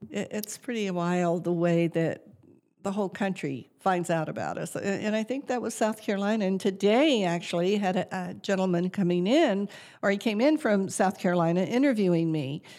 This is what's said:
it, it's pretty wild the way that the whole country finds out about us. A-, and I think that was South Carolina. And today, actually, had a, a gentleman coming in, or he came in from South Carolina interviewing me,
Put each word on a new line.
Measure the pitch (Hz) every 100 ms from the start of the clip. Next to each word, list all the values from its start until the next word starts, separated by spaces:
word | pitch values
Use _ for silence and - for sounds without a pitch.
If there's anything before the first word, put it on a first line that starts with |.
| -
it, | 202 -
it's | 214 208 -
pretty | - 233 202
wild | 180 175 180 175 175
the | 170
way | 175 175 170 170
that | 165 160 - - - - - _ _
the | -
whole | 208 196
country | - 98 185 156 135 - _
finds | 196 180 170
out | 165 156
about | - 76 -
us. | 175 -
A-, | -
and | 196 214 214
I |
think | 220 269 285
that | 247
was | -
South | - 220 220
Carolina. | - 202 202 220 202
And | 190
today, | 202 190 202 220 311 247
actually, | 185 170 165 175 175 208
had | 202 185
a, | - 185 180
a |
gentleman | 190 - 196 190 170 180
coming | 185 180 175 180
in, | 277 311 196 202 - - -
or | -
he | 202
came | 226 208
in | 269 311
from | 262 208 190
South | - 190 196
Carolina | 190 175 165 170
interviewing | 190 240 285 226 190 170 165
me, | 156 131 151 -